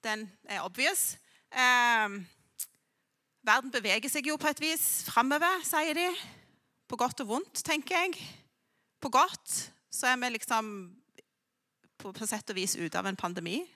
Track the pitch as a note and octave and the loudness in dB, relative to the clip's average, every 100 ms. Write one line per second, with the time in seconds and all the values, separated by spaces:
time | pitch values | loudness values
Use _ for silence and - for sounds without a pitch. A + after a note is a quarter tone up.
0 | A3+ G#3+ G#3+ - - G3+ F3 F#3 C#4 F#4+ | -2 -4 -6 -14 -8 -6 -6 0 0 2
1 | - - _ _ _ C4 B3+ B3 A#3+ A#3 | -2 -4 _ _ _ 2 6 6 6 4
2 | G#3+ G3+ F3 _ _ _ - _ _ _ | 2 -2 -12 _ _ _ -12 _ _ _
3 | _ _ _ _ - A#3 C4 A#3+ G3+ G3+ | _ _ _ _ 4 4 4 -4 0 0
4 | C4 D4 C4+ D4+ D4 C#4+ D#4 D#4+ - - | 0 -2 -2 0 0 0 -2 0 0 -2
5 | - - B3+ D4 E4+ F#4 - D#4+ D#4+ D4+ | 0 2 4 4 2 2 0 0 0 0
6 | F4+ F4 - - _ _ _ _ _ A#3+ | 0 -2 -10 -16 _ _ _ _ _ -2
7 | B3 - A#3 A#3 F#4+ - - D4+ - F4+ | -2 -2 -4 -4 -4 -8 -2 -2 0 0
8 | F#4 E4+ - - _ _ _ _ _ _ | 0 -2 -10 -18 _ _ _ _ _ _
9 | C#4 B3 F4+ - - - - _ _ - | 2 4 4 0 -6 -6 -6 _ _ -2
10 | B3+ B3+ B3 A3+ - A3+ A3 G3+ F3+ G3 | 0 2 0 -4 0 0 0 -8 -12 -18
11 | _ - _ _ _ _ _ _ _ _ | _ -20 _ _ _ _ _ _ _ _
12 | G#3 F#3 G#3+ G#3+ - F#3+ F#3 - E3 - | -12 -6 -4 -4 -4 -4 -2 -2 -2 -2
13 | F#3+ F#3+ F3 F3+ E3+ A3 F4+ | -2 -2 -4 -4 -4 -4 -6